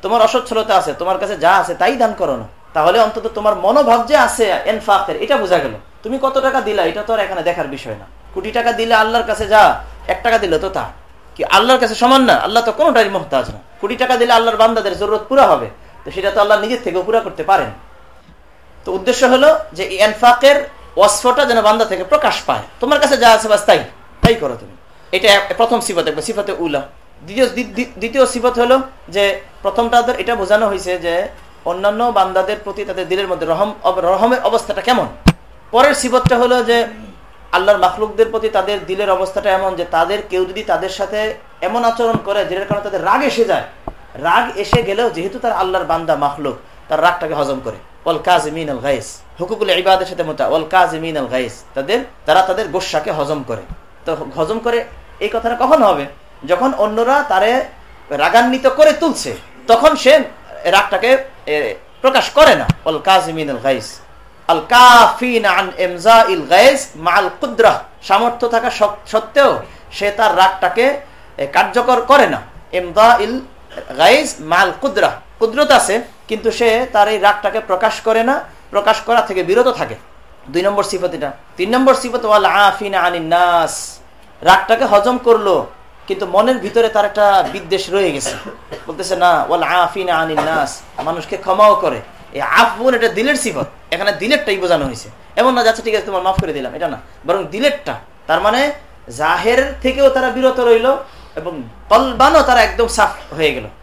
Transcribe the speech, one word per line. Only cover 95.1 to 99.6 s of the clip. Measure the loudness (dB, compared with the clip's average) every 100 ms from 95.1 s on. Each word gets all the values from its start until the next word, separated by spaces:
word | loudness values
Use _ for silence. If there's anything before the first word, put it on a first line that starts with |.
| -20 -10 0
এমন | 0
না | 2
যাচ্ছে | 0 0
ঠিক | -2
আছে | -4 -2
তোমার | -4
মাফ | -2 -2
করে | -2
দিলাম, | -6 -8
এটা | -6 -6
না, | -8 -16 -16 -4
বরং | -4
দিলেরটা। | -4 -2 -2 -2 -8 -12 -14 -20 -4
তার | 0
মানে | 0 0 -2 -4 -16 -20 -20 -4
জাহের | -2 0 0 0